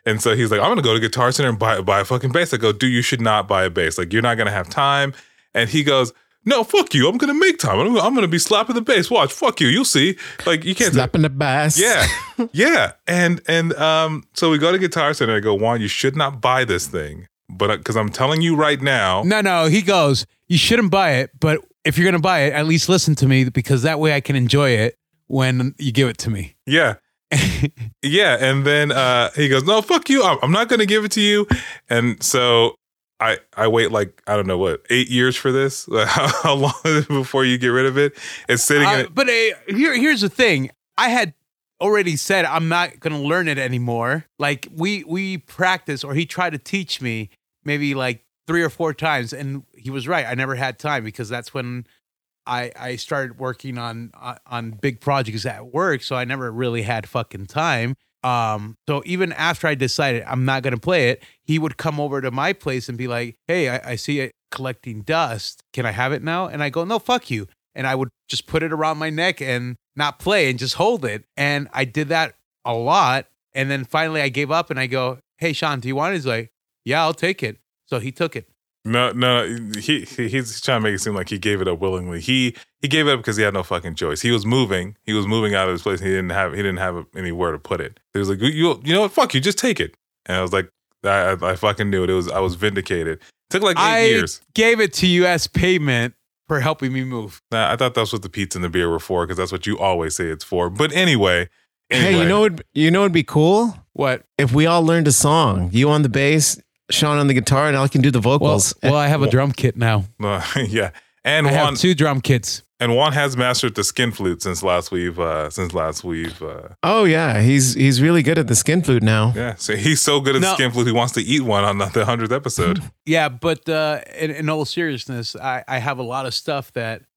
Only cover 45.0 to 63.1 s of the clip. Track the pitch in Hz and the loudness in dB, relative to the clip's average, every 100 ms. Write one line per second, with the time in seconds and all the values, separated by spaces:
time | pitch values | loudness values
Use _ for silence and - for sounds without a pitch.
45 | 156 175 196 180 - - 185 185 - 139 | -6 -6 -6 -8 -10 -4 -2 -2 -4 -10
46 | 139 139 165 - 180 147 - 196 175 - | -6 -4 -4 -4 -4 -6 -6 -6 -6 -8
47 | 127 113 107 _ _ _ 147 147 143 135 | -6 -6 -8 _ _ _ -6 -4 -2 -2
48 | 127 120 _ _ - 170 165 - 160 147 | -4 -6 _ _ -4 -2 -2 -2 -6 -2
49 | 156 143 117 139 139 139 - _ 117 135 | -2 -2 -4 -8 -10 -10 -14 _ -10 -8
50 | 123 175 120 123 131 127 135 117 151 139 | -4 -4 -2 -4 -4 -4 -6 -6 -6 -4
51 | 110 - 107 123 113 135 123 123 117 _ | -6 -10 -10 -10 -10 -10 -10 -10 -14 _
52 | _ _ _ _ - 123 123 - 127 120 | _ _ _ _ -8 -6 -6 -10 -12 -10
53 | - 143 131 113 131 120 135 123 120 113 | -6 -6 -6 -8 -10 -8 -10 -10 -10 -10
54 | 117 - 123 123 - 120 113 107 139 117 | -14 -16 -16 -16 -12 -10 -10 -6 -6 -4
55 | - 139 113 110 120 101 120 139 185 131 | -2 -2 -2 -6 -8 -10 -8 -2 -2 -2
56 | - 127 123 135 123 113 123 117 107 113 | -4 -6 -6 -6 -8 -6 -4 -4 -4 -4
57 | - 123 110 92 98 147 165 127 117 135 | -4 -6 -8 -10 -10 -4 -2 0 -2 -6
58 | _ _ 127 120 113 107 104 110 - 143 | _ _ -2 -2 -2 -4 -8 -12 -6 -6
59 | 170 180 180 - 160 165 160 143 127 - | -4 -2 -2 -2 -2 0 -2 0 -2 0
60 | 139 117 - 127 131 131 131 120 - 180 | 0 -2 -4 -2 0 -2 -2 -4 0 2
61 | 123 127 - _ - 156 156 - 160 147 | 2 0 -8 _ -4 -2 -2 -6 -6 -4
62 | 147 139 131 127 165 196 147 131 117 120 | -4 -4 -4 -4 -4 -4 -6 -6 -8 -8
63 | 123 | -6